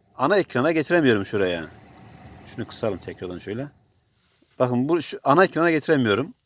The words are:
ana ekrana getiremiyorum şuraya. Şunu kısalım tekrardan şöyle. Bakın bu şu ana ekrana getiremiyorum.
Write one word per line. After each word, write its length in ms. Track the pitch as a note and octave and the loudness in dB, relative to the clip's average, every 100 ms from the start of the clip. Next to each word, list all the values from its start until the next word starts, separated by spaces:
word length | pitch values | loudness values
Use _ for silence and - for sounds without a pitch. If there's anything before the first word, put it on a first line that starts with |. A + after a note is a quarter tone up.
| _ - | _ -4
ana 220 | C3+ G3+ | 0 0
ekrana 340 | - B2 D3 | 0 0 0
getiremiyorum 520 | D#3+ C#3+ F3 C#3 G#2 | 0 0 2 4 2
şuraya. 440 | G2 G#2 F#2 E2+ D#2 - - - - - - - - | 0 -2 0 -2 -8 -18 -20 -20 -20 -20 -20 -20 -16
Şunu 200 | - G#2+ | -12 -12
kısalım 320 | - A2+ F2+ | -6 -4 -4
tekrardan 400 | - F2 F2+ F2+ | -10 -12 -12 -10
şöyle. 300 | - A2+ C#3+ - _ _ _ _ _ _ _ - | -10 -10 -10 -16 _ _ _ _ _ _ _ -2
Bakın 300 | B2+ B2 C#3 | 0 0 0
bu 140 | E3+ | 0
şu 180 | - - | -2 -2
ana 200 | C3+ D3 | 2 4
ekrana 260 | F#3+ D#3 E3+ | 4 2 0
getiremiyorum. 640 | D#3 - D3 A2+ G2+ E3+ - | 0 0 2 2 0 -2 -10